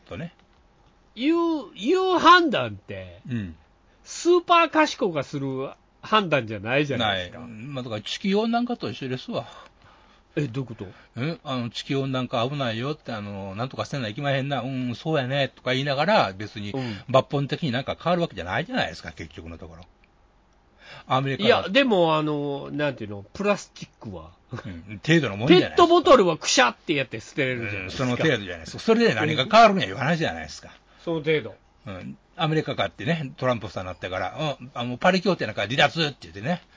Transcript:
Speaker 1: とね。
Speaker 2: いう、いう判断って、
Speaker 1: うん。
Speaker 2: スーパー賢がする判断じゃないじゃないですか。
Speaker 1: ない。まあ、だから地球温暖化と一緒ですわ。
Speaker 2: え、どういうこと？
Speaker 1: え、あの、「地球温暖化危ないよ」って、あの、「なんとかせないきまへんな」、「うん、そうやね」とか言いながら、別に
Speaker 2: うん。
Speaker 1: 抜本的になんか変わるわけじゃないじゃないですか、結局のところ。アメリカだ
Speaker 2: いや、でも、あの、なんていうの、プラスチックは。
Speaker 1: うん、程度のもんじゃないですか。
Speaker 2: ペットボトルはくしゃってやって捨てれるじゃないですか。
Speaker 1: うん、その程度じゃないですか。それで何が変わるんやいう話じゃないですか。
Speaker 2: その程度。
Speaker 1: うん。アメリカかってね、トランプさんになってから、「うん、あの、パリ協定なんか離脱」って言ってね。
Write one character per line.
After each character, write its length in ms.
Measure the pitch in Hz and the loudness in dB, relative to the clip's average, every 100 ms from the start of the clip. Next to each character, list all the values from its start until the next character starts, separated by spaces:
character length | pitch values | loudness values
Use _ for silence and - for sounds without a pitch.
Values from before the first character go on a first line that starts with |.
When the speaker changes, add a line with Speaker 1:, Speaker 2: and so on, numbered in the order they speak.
| - | -14
Speaker 1:
と 80 | 117 | -12
ね。 160 | 170 _ _ _ _ _ _ _ _ | -12 _ _ _ _ _ _ _ _
Speaker 2:
い 160 | 214 285 | -2 2
う、 40 | 339 339 311 - | 2 2 -2 -6
い 200 | 160 233 | -6 0
う 240 | 370 381 339 | 2 4 4
判 300 | 311 359 320 | 8 8 6
断 220 | 151 117 | 0 -2
っ 20 | |
て、 480 | 98 - 98 92 87 - | -6 -12 -12 -12 -16 -6
Speaker 1:
う 40 | |
ん。 200 | 117 92 78 _ _ _ _ | -6 -6 -12 _ _ _ _
Speaker 2:
ス 260 | - - 339 | -16 -2 4
ー 100 | 359 | 4
パ 220 | 349 339 | 6 4
ー 60 | 330 | 6
賢 420 | 311 302 - 208 | 4 2 0 -2
が 100 | 151 | -2
す 160 | - 143 | -4 -4
る 300 | 135 131 135 - _ _ | -4 -4 -8 -12 _ _
判 300 | - 214 180 | 0 2 4
断 160 | 143 110 | 0 0
じ 100 | 104 | -6
ゃ 40 | |
な 180 | 110 139 | 0 0
い 80 | 147 | 2
じ 80 | |
ゃ 20 | 127 | 0
な 180 | 107 | 0
い 40 | 95 | 0
で 60 | 90 | -4
す 60 | |
か。 80 | 82 | -12
Speaker 1:
な 40 | |
い。 40 | 80 | -16
ま 320 | 110 139 135 | -14 -10 -10
あ、 40 | |
だ 60 | 120 | -6
か 60 | 107 | -8
ら 60 | |
地 160 | - - | -8 -4
球 160 | 196 202 | 0 0
温 140 | 226 | 2
暖 140 | 233 | 0
化 140 | 247 240 | -2 -4
と 120 | 120 | -6
一 60 | - | -6
緒 120 | 131 | -6
で 100 | 123 | -6
す 120 | - | -6
わ。 160 | 160 - - - _ - - _ _ _ | -8 -8 -18 -20 _ -20 -20 _ _ _
Speaker 2:
え、 120 | 156 139 | -6 -4
ど 160 | 127 | -6
う 20 | |
い 20 | 117 | -8
う 20 | |
こ 60 | 110 | -10
と？ 100 | 92 - - 113 | -14 -16 -16 -8
Speaker 1:
え、 200 | 151 170 | -6 -6
あ 120 | 147 127 | -6 -6
の、 120 | 117 | -6
「地 120 | - | -8
球 160 | - 139 | -4 -2
温 120 | 135 | -2
暖 140 | 131 123 | -4 -2
化 220 | 120 123 | -2 -2
危 80 | 147 | -2
な 160 | 123 | -4
い 60 | 110 | -4
よ」 140 | 139 | -4
っ 40 | 143 | -6
て、 160 | - | -8
あ 80 | 107 | -8
の、 340 | 101 98 98 98 | -8 -8 -8 -8
「な 100 | 135 | -8
ん 20 | |
と 80 | - | -6
か 80 | |
せ 140 | - 143 | -6 -6
な 100 | 107 | -6
い 60 | |
き 80 | 110 | -4
ま 100 | 143 | -2
へ 80 | 135 | -2
ん 80 | 139 | -2
な」、 140 | 131 | -4
「う 20 | 127 | -4
ん、 280 | 131 123 | -4 -4
そ 180 | 117 156 | -4 -2
う 60 | 151 | -2
や 80 | 127 | 0
ね」 220 | 139 131 | -2 -2
と 60 | - | -4
か 120 | 123 | -4
言 100 | 131 | -2
い 20 | |
な 100 | 143 135 | -2 0
が 100 | 170 | 4
ら、 260 | 214 104 | 4 2
別 260 | 95 104 107 | -2 -10 -8
に 120 | 101 | -6
Speaker 2:
う 100 | 135 | -6
ん。 220 | 123 98 - | -6 -8 2
Speaker 1:
抜 120 | 131 | 2
本 240 | - 143 139 | 2 -2 -2
的 160 | 147 | -2
に 60 | 151 | 0
な 100 | 120 | 0
ん 20 | |
か 140 | 98 - | -2 -4
変 100 | 165 | 0
わ 40 | 180 | 0
る 60 | |
わ 60 | 165 | 0
け 60 | |
じ 60 | 98 | -4
ゃ 40 | |
な 140 | 85 113 | -4 -4
い 60 | |
じ 80 | 190 | -2
ゃ 40 | 254 | -4
な 100 | 85 | -4
い 20 | |
で 60 | |
す 80 | 82 | -6
か、 100 | 90 | -14
結 220 | - 82 | -12 -14
局 160 | - 82 | -14 -14
の 80 | 80 | -14
と 100 | 82 | -16
こ 80 | 82 | -18
ろ。 80 | - _ _ _ _ _ _ _ _ _ - - - | -20 _ _ _ _ _ _ _ _ _ -20 -18 -2
ア 140 | 131 | 0
メ 120 | 135 | 0
リ 60 | 131 | 0
カ 40 | |
だ 60 | 220 | 4
Speaker 2:
い 20 | |
や、 180 | 202 180 | 4 4
で 160 | 247 | 2
も、 320 | 269 190 165 156 | 4 4 4 4
あ 60 | |
の、 460 | 151 147 143 139 143 | 2 -2 -2 -6 -6
な 180 | 143 147 | -2 -2
ん 40 | |
て 100 | 123 | -4
い 20 | 104 | -10
う 40 | |
の、 140 | 101 101 | -10 -12
プ 120 | - | -4
ラ 120 | 202 196 | -2 -2
ス 160 | - | -4
チ 120 | - - | -16 -18
ッ 20 | _ | _
ク 160 | 110 85 | -14 -14
は。 140 | 85 - - | -16 -20 -14
Speaker 1:
う 40 | 117 107 | -12 -12
ん、 320 | 85 98 101 | -14 -14 -8
程 160 | 147 165 | 2 4
度 80 | 120 | 2
の 80 | 98 | -2
も 80 | 120 | 6
ん 20 | |
じ 60 | |
ゃ 60 | 180 | 6
な 60 | 120 | 6
い 40 | |
で 60 | - | 4
す 0 | |
か。 0 | |
Speaker 2:
ペ 60 | |
ッ 40 | 339 | 6
ト 0 | |
ボ 160 | 339 | 6
ト 140 | 269 262 | 8 8
ル 100 | 175 | 6
は 100 | 156 | 0
く 120 | - | 0
し 120 | 269 | 4
ゃ 80 | 240 | 2
っ 80 | - | 0
て 180 | - | -4
や 100 | 143 | -2
っ 20 | 127 | -2
て 140 | 110 | -8
捨 140 | - | -8
て 100 | 151 | -2
れ 100 | 131 | -2
る 160 | 123 107 | -2 -6
じ 60 | 101 | -6
ゃ 20 | |
な 20 | |
い 20 | |
で 60 | 92 | -8
す 80 | 104 | -4
か。 60 | |
Speaker 1:
う 20 | 127 | -2
ん、 40 | |
そ 60 | 123 | 2
の 60 | |
程 160 | 151 113 | 2 2
度 60 | |
じ 40 | 95 | -2
ゃ 20 | |
な 40 | 85 | -10
い 20 | |
で 60 | 85 | -12
す 60 | |
か。 60 | - | -4
そ 140 | - | 2
れ 140 | 226 220 | 6 4
で 60 | |
何 200 | 110 131 127 | 4 0 0
が 100 | 131 | 6
変 160 | 220 | 8
わ 60 | 220 | 10
る 60 | |
ん 40 | 190 | 6
や 60 | 95 | -2
い 40 | |
う 60 | 104 | -2
話 220 | 131 165 | -2 0
じ 80 | 123 | -2
ゃ 60 | |
な 80 | 82 | -4
い 20 | |
で 40 | 78 | -10
す 120 | - | -14
か。 80 | - - _ - | -18 -20 _ -12
Speaker 2:
そ 80 | 170 | -6
の 40 | 160 | -4
程 240 | 147 151 | 0 -2
度。 120 | 107 - _ _ - | -2 -16 _ _ -14
Speaker 1:
う 40 | |
ん。 260 | 92 - - _ 175 | -12 -14 -16 _ -4
ア 120 | 156 | 0
メ 80 | 156 | 0
リ 60 | |
カ 120 | 135 | -2
か 120 | 117 98 | -4 -4
っ 40 | |
て 140 | - | -4
ね、 280 | 107 165 135 - | -4 -4 -4 -4
ト 100 | 127 | -2
ラ 80 | |
ン 60 | 117 | -2
プ 80 | 107 | -4
さ 120 | 104 | -8
ん 40 | |
に 20 | 90 | -10
な 80 | |
っ 20 | 92 | -10
て 120 | 95 | -8
か 100 | 92 | -6
ら、 380 | 92 131 151 127 | -6 -4 -6 -6
「う 40 | |
ん、 60 | 127 | -12
あ 100 | 123 | -8
の、 120 | 120 123 | -8 2
パ 140 | 185 | 2
リ 100 | 190 | 2
協 140 | 190 160 | 0 -2
定 100 | 110 | -2
な 60 | |
ん 20 | |
か 80 | 107 | -4
離 140 | 104 143 | -2 2
脱」 260 | 143 165 | 2 2
っ 80 | 147 | -4
て 60 | - | -4
言 80 | - | -16
っ 40 | |
て 60 | 95 | -8
ね。 220 | 127 175 _ | -6 -6 _